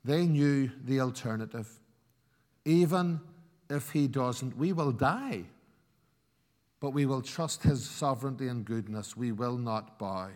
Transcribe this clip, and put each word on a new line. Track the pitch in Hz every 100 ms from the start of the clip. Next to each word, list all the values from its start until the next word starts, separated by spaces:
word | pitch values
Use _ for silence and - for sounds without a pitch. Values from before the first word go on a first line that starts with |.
They | - 156 175
knew | 147 143 139 131 -
the | 120 135
alternative. | 127 123 120 110 110 117 107 - _ _ _ _ _ _ _ _
"Even | 151 165 175 185 175 165 - - - _ _
if | 143 -
he | 151 139
doesn't, | 135 127 123 131 117
we | 165
will | 170 147
die. | 113 131 214 269 101 - - _ _ _ _ _ _ _ _ _ _ _ _
But | 143
we | 139 139
will | 131
trust | - - 165 -
his | 170 135 107
sovereignty | - 147 127 135 127 131
and | 123 104
goodness. | 113 104 107 98 110
We | 123
will | 107 123 123
not | 117 110 107 -
bow." | 98 95 95